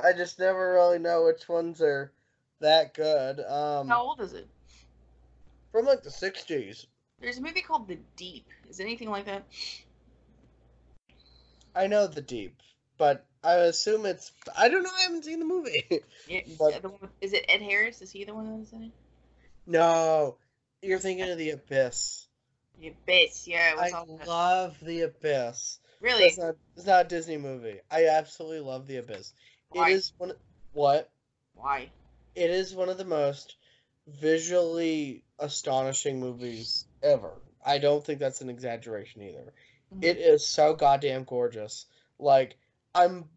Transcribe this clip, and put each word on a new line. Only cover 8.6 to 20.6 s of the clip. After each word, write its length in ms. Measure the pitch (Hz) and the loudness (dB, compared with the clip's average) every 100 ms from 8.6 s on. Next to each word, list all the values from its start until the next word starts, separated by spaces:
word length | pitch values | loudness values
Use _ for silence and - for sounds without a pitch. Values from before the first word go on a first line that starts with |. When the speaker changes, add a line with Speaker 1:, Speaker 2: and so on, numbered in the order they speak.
| - | -20
Speaker 2:
Is 100 | 185 | -12
it 40 | |
anything 260 | 202 233 220 | -10 -10 -8
like 160 | 202 202 | -8 -8
that? 180 | 196 - - - - _ _ _ _ _ _ _ _ _ _ _ _ _ _ _ _ _ _ _ 180 | -12 -12 -14 -14 -14 _ _ _ _ _ _ _ _ _ _ _ _ _ _ _ _ _ _ _ -2
Speaker 1:
I 120 | 196 | 2
know 200 | 208 196 | 2 2
The 140 | 147 | -2
Deep, 340 | 131 123 95 _ _ _ _ - | -10 -10 -10 _ _ _ _ 2
but 280 | 147 139 _ _ | 2 2 _ _
I 120 | 160 175 | 4 6
assume 500 | 170 170 208 220 208 | 6 2 0 0 0
it's, 260 | 175 - _ - - | -6 -10 _ -12 4
I 120 | 233 | 4
don't 120 | 370 | 4
know, 60 | 359 370 | -2 0
I 60 | |
haven't 220 | 370 339 294 | -2 -2 -8
seen 140 | 330 | -6
the 60 | 320 | -4
movie. 400 | 370 277 151 - | -4 -2 -6 -2
<laughs> 380 | 160 - _ - | -4 -4 _ -10
Speaker 2:
Yeah, 140 | 185 - 160 | -10 -10 0
Speaker 1:
But 240 | 151 - | 2 2
Speaker 2:
the 80 | 190 | -8
one 100 | 196 | -16
with, 100 | 196 - | -20 -10
is 120 | 196 | -4
it 120 | 196 - | -2 0
Ed 140 | 202 | -2
Harris? 400 | 208 202 226 233 | 0 -2 -2 -6
Is 100 | 190 | -18
he 120 | 196 | -16
the 100 | 202 | -14
one 260 | 214 220 220 | -12 -12 -12
that's 140 | 214 | -14
in 100 | 226 | -16
it? 80 | 226 - _ _ _ _ _ - - | -18 -20 _ _ _ _ _ -20 0
Speaker 1:
No, 720 | 165 170 165 160 156 143 - _ _ | 4 4 4 4 4 2 -4 _ _